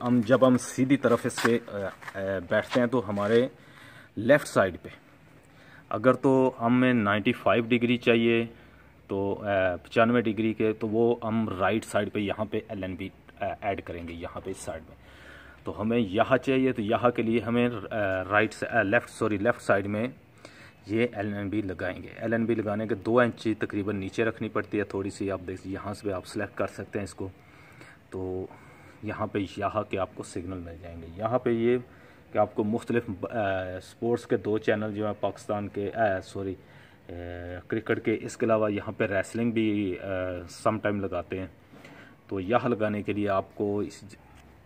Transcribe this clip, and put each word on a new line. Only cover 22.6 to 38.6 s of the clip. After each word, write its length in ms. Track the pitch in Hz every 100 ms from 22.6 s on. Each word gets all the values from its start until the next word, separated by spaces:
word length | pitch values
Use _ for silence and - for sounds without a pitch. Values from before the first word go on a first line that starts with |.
| 107 104 110
के 80 | 107
दो 280 | 92 117
इंच 240 | 120 110 113
तकरीबन 480 | 107 - 104 101 104
नीचे 280 | 98 -
रखनी 260 | 113 - 110
पड़ती 280 | 110 98 107
है 60 |
थोड़ी 260 | 98 98 98
सी, 200 | - 98
आप 100 | 95
देख, 280 | 92 92 92
यहाँ 260 | 95 95
से 140 | 101 104
भी 60 |
आप 100 | 92
सिलेक्ट 320 | - 110 98 -
कर 120 | 98
सकते 320 | - 98 110
हैं 40 |
इसको। 280 | 98 - 95 - - - - - - - -
तो 380 | 95 92 92 95 - - - - - 104
यहाँ 220 | - 107
पे, 120 | 107 98 -
यहाँ 240 | 98 107
के 140 | 104 101
आपको 260 | 92 -
सिग्नल 340 | 107 - 87 92
मिल 220 | 85 82
जाएंगे। 280 | 87 85 82
यहाँ 320 | 85 110 123
पे 120 | -
ये 280 | 117 117 123 123 - - - -
कि 60 | 107
आपको 240 | 104 -
मुख्तलिफ, 460 | 104 117 - 117 113
अ, 60 | 90 98 120 101 95 92 92
स्पोर्ट्स 460 | - - 117 120 -
के 120 | 113
दो 200 | 104 107
चैनल 360 | - 110 107
जो 120 | 104 107
हैं 120 | 101
पाकिस्तान 480 | 101 - - 104 104
के, 220 | - 101
अ, 300 | - 110 95
सॉरी, 340 | - 101 98
अ, 40 | 92 - - - - - 87 87 87 87 90 -
क्रिकेट 340 | 110 - 113
के, 100 | -
इसके 320 | 107 - - 120
अलावा 240 | 110